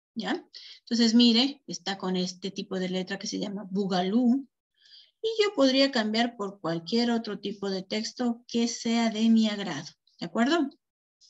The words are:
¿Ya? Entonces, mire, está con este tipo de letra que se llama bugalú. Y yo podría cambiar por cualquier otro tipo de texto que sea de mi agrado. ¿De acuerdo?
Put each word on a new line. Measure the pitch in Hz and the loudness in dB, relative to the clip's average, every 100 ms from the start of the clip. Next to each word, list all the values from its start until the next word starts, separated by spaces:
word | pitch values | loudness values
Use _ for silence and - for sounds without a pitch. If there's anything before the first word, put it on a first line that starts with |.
| _ | _
¿Ya? | - 190 320 - - - - | -10 -6 -6 -8 -20 -20 -20
Entonces, | - 233 233 | -4 2 4
mire, | 226 240 226 277 285 - | 6 6 6 2 -2 -12
está | 180 - 196 | -10 -8 -6
con | 185 185 | -2 -2
este | 180 - 196 | -4 -6 -10
tipo | 190 190 190 | -10 -8 -4
de | 185 | -4
letra | 185 185 196 | -4 -4 -8
que | - | -8
se | 190 | -6
llama | 208 196 202 | -6 -8 -6
bugalú. | 185 196 185 185 220 247 262 - _ _ _ _ - _ _ | -4 -2 0 0 2 2 2 -2 _ _ _ _ -20 _ _
Y | 440 440 | -4 0
yo | 415 | 0
podría | 339 269 262 277 | 4 4 4 2
cambiar | 262 214 220 240 - | 2 0 0 -2 -2
por | 202 190 | -10 -6
cualquier | 160 165 165 233 240 | -6 -4 -2 0 0
otro | 233 226 196 | 0 -4 -8
tipo | 202 - 196 | -8 -8 -6
de | 190 | -6
texto | 185 214 220 - 247 233 - | -6 -6 -6 -4 -4 -4 -4
que | 233 233 | -2 -2
sea | - 226 233 233 | -2 -2 0 0
de | 208 226 | 2 4
mi | 226 220 | 6 4
agrado. | 208 185 147 - - _ _ | 0 -6 -8 -10 -16 _ _
¿De | 175 | -6
acuerdo? | - 240 339 277 - _ _ _ _ _ | 0 2 2 0 -6 _ _ _ _ _